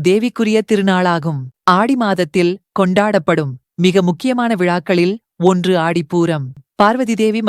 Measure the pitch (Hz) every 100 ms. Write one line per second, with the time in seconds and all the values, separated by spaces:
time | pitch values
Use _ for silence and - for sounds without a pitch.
0 | 160 202 233 - 220 214 214 208 196 185
1 | 185 170 160 143 131 - - 180 233 269
2 | 214 185 175 185 175 190 _ - 190 185
3 | 208 202 160 160 143 127 _ - 185 185
4 | 180 165 254 247 233 214 180 175 156 175
5 | 175 214 - _ 175 185 180 180 160 175
6 | 156 175 170 156 131 131 _ - 208 247
7 | 240 214 220 220